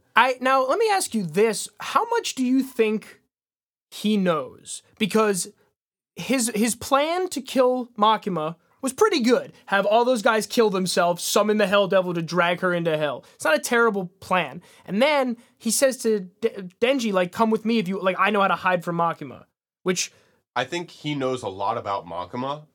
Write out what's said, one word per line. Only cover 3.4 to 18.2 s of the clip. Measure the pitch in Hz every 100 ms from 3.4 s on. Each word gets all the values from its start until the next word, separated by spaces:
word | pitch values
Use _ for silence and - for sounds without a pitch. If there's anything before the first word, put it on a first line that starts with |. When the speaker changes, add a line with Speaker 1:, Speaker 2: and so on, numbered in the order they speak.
| _ _ _ _ _
Speaker 1:
he | - 208 208
knows? | 180 156 127 - - - - -
Because | 214 220 214 190 - - _ _ _ _ _ -
his, | 170 262 226 208
his | 233 214
plan | - 269 311 349 370
to | 277
kill | - 262 254 254 240 -
Makima | 214 214 208 170 156 170 _ _
was | 262
pretty | - 427 339
good. | 233 208 131 - -
Have | 196 196
all | 226 240
those | 247
guys | 233 220 208
kill | - 214
themselves, | 185 185 - 175 170
summon | - 220 214 214
the | 196
Hell | 202 190
Devil | 190 180
to | 170
drag | 160 170 170 175
her | 185
into | 175 170 156
hell. | 147 123 - -
It's | 311
not | 302
a |
terrible | - 240 233 202 185 _
plan. | - 185 143 165 - - -
And | 196
then | 285 294 262 226 _ _
he | 233
says | - 269 240
to | 226 214 185 _
D-, | 220 - 185 -
Denji, | 233 277 226
like, | 185 180
"Come | - 226
with | 220 214
me | 233
if | 180
you, | 190
like, | 190
I | 175